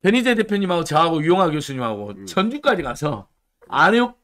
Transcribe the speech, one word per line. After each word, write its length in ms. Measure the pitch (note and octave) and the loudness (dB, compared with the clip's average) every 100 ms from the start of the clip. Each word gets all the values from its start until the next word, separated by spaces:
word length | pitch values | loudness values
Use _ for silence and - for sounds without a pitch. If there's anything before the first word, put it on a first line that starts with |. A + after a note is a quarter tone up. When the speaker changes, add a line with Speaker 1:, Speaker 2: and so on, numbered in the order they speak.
Speaker 1:
변희재 320 | F#3 A#3+ B3 | 2 2 2
대표님하고 500 | A3+ A3 G3+ F#3+ F3 | 0 0 -2 0 -2
저하고 380 | E3 D3+ E3+ E3 | 0 2 2 2
유영하 280 | D#3 F#3 F3+ | 2 2 2
교수님하고 580 | D3+ C#3+ C3 A#2+ G#2 G#2 G2 | 0 -6 -6 -6 -6 -10 -12
Speaker 2:
음. 100 | G2 | -4
Speaker 1:
전주까지 560 | - A3+ C#4+ C#4+ G3+ | -2 -2 -2 -2 -2
가서 460 | C3+ A#2 D3 A2+ - _ _ _ _ | -4 -4 -6 -6 -12 _ _ _ _
안혜욱 500 | C3+ E3 A3+ A#3 _ | 2 4 4 0 _